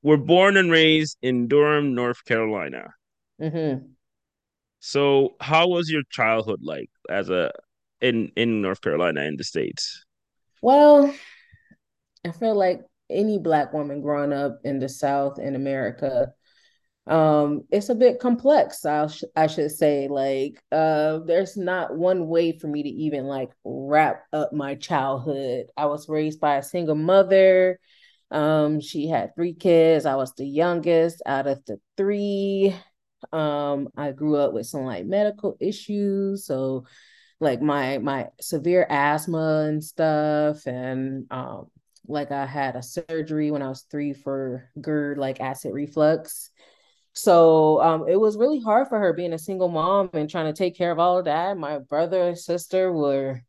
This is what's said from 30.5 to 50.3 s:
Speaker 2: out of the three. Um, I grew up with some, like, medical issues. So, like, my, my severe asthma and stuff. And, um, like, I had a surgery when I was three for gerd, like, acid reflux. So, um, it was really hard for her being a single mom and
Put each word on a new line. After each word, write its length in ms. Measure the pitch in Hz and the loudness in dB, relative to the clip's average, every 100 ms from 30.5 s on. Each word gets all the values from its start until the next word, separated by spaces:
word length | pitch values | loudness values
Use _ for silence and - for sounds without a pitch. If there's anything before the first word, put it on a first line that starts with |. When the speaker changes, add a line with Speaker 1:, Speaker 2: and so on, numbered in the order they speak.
| 143 175 170 165 165 165 165 - | 0 0 0 2 2 2 -2 -4
Speaker 2:
out 220 | 135 139 | -2 -2
of 160 | 139 | -4
the 160 | - 104 _ - | -8 -14 _ -4
three. 800 | 196 202 202 196 196 196 196 185 _ _ _ _ - | -2 -2 -2 -2 -2 2 0 0 _ _ _ _ -8
Um, 560 | 160 151 147 143 143 139 - | -4 -2 -2 -2 -4 -6 -8
I 160 | 147 | -8
grew 240 | 135 151 147 | -4 0 2
up 160 | 139 | 0
with 140 | 110 117 | -2 -8
some, 180 | 147 | -8
like, 200 | 131 202 98 | -6 -6 -4
medical 500 | 196 208 208 202 - | 0 0 -2 -6 -4
issues. 880 | 175 208 - 208 202 196 196 196 - | -6 -6 -8 -4 -2 -2 -4 -6 -6
So, 380 | 135 131 131 127 _ _ _ _ _ | -4 -4 -6 -10 _ _ _ _ _
like, 200 | 151 123 | -2 0
my, 380 | 151 143 131 139 | 0 0 -2 -4
my 300 | 131 139 - _ | -4 -4 -6 _
severe 460 | - 160 147 180 160 | -8 -4 2 2 2
asthma 760 | 143 147 151 156 165 156 156 151 | 2 2 0 -2 -2 0 0 0
and 140 | 151 | -4
stuff. 840 | 156 - 160 151 151 151 151 151 - | -6 -2 0 2 0 0 0 -2 -8
And, 580 | 127 127 131 131 135 - | -8 -6 -6 -6 -8 -10
um, 380 | 127 127 104 - _ _ _ - | -10 -10 -12 -18 _ _ _ -8
like, 240 | 147 143 | -8 -6
I 160 | 139 135 | -6 -6
had 300 | 143 135 127 | -4 -4 -6
a 80 | |
surgery 640 | 127 - 165 160 156 156 151 | -10 -12 -8 -8 -4 -2 -2
when 120 | 147 | -2
I 60 | 135 | -6
was 140 | 131 _ | -10 _
three 220 | 147 147 | -8 -8
for 580 | 139 - 135 131 131 - - | -8 -8 -6 -6 -8 -12 -12
gerd, 380 | 143 151 143 139 | -4 -4 -4 -4
like, 220 | 135 135 | -6 -4
acid 320 | 131 135 139 | -8 -8 -8
reflux. 760 | 135 147 156 151 160 - - - _ _ _ _ _ _ | -8 -6 2 2 2 -4 -16 -18 _ _ _ _ _ _
So, 680 | - - 170 165 160 156 151 | -2 4 8 8 8 6 4
um, 240 | 160 160 156 | 4 2 2
it 60 | 185 | 2
was 160 | 220 208 | 2 2
really 240 | 247 302 | 0 0
hard 260 | 220 214 269 | 2 2 2
for 100 | 220 | 0
her 120 | 196 | 0
being 200 | 160 175 | 0 -4
a 60 | 160 | -6
single 300 | 160 190 180 | -8 -2 -2
mom 420 | 165 170 202 190 | 0 0 2 0
and 180 | 165 151 | -4 -4